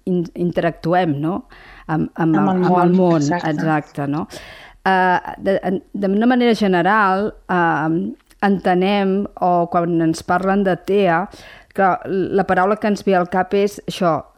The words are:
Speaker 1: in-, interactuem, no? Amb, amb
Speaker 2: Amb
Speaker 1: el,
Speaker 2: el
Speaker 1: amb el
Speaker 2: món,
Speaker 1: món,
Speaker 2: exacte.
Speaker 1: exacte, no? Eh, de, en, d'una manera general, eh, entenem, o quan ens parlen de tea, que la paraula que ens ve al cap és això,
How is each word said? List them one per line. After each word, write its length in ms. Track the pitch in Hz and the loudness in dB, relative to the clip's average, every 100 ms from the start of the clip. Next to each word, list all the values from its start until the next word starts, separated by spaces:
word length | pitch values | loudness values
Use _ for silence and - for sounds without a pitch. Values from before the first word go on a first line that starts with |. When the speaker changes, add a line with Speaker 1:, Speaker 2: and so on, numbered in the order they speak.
Speaker 1:
in-, 240 | - 180 165 | -4 -2 -4
interactuem, 840 | - 175 160 165 156 165 180 180 143 | -4 -4 -2 -2 -2 -2 0 0 -2
no? 280 | 156 202 - - - - - | -4 -6 -10 -20 -20 -16 -6
Amb, 240 | 160 160 | -4 -4
amb 220 | - 165 156 | -2 0 2
Speaker 2:
Amb 140 | 190 | 2
Speaker 1:
el, 60 | 185 | 2
Speaker 2:
el 80 | |
Speaker 1:
amb 120 | 180 180 | 2 2
el 60 | 175 | 4
Speaker 2:
món, 60 | 185 | 4
Speaker 1:
món, 260 | 180 165 | 4 2
Speaker 2:
exacte. 280 | 143 175 165 | 0 -2 -2
Speaker 1:
exacte, 560 | 156 160 156 147 - 143 | -2 -2 -2 -4 -8 -6
no? 200 | 147 196 - - - - - | -6 -6 -12 -18 -20 -20 -6
Eh, 340 | 196 190 185 180 - - | 0 2 2 2 -2 -6
de, 220 | 196 190 | -2 -2
en, 200 | 185 190 - | -2 -4 -6
d'una 320 | 202 196 202 233 | -6 -2 0 2
manera 280 | 247 240 | 2 2
general, 800 | 220 202 180 170 220 196 190 208 - - | 2 2 2 2 2 2 2 -2 -6 -4
eh, 680 | 180 170 151 156 165 196 254 _ _ | 0 0 0 0 -2 -4 -10 _ _
entenem, 840 | 202 196 - 180 185 202 196 190 202 - | 0 0 2 0 2 0 0 -2 -4 -4
o 280 | 185 175 170 | 0 0 0
quan 300 | 180 170 165 | 0 0 0
ens 200 | 165 160 | 0 -2
parlen 420 | - 180 190 196 | -2 -2 0 0
de 120 | 190 175 | 0 -2
tea, 520 | - 196 190 165 196 - - - - | 0 0 2 0 -2 -12 -20 -20 -10
que 220 | - 190 175 - | 0 0 0 -2
la 380 | 190 160 196 | -4 -2 0
paraula 320 | 185 185 185 208 | 0 0 0 0
que 120 | 220 | -2
ens 140 | 202 | -2
ve 100 | - 185 | 0 0
al 120 | 175 | 0
cap 240 | 190 185 | -2 -2
és 260 | 202 202 - - | 0 -2 -4 -10
això, 380 | - 180 151 - | -2 0 0 -4